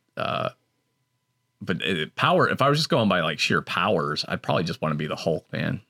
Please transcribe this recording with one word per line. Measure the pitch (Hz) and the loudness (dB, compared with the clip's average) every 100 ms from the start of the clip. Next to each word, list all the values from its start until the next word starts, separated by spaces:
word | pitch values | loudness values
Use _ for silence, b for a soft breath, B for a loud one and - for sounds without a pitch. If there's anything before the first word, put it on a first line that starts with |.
| _ - | _ -6
uh, | - - - - _ _ _ _ _ _ _ _ _ - | -2 -2 -4 -6 _ _ _ _ _ _ _ _ _ -14
but | 95 90 | -6 -4
it, | 69 90 76 | -2 -2 -4
power, | - 147 180 127 | 0 2 4 2
if | 98 | 4
I | 135 | 2
was | 147 | 2
just | 151 | 2
going | 147 107 | 2 4
by, | 92 | 2
like, | 80 76 | 0 0
sheer | - 82 | 0 0
powers, | - - 98 110 73 76 - | 0 0 2 2 0 -4 -4
I'd | - | -4
probably | - 143 | 0 0
just | 85 - | 0 -2
wanna | 78 76 | -2 -2
be | 78 | -4
the | 80 | -2
Hulk, | - 82 - | -2 -2 -4
man. | - 78 101 | -4 -4 -4